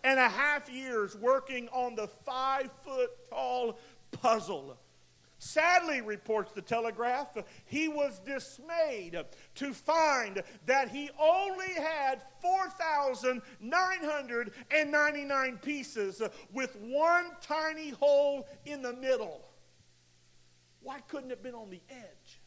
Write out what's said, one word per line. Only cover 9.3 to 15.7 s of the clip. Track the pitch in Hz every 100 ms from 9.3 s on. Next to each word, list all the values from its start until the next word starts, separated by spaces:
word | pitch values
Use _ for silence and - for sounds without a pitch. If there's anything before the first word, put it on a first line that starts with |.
| - - -
to | 277
find | 226 - 320 311 269 220 196 - 208 156
that | 269 247
he | 254 294 294
only | 311 359 392 370 381 349
had | 302 320 269 262 - -
four | 349 381 381
thousand | 370 320 302 277 247 254 254 - -
nine | 220 339 370 370
hundred | 302 302 262 233 226 - 240
and | 302 294
ninety-nine | 294 294 294 277 277 262 233
pieces | 269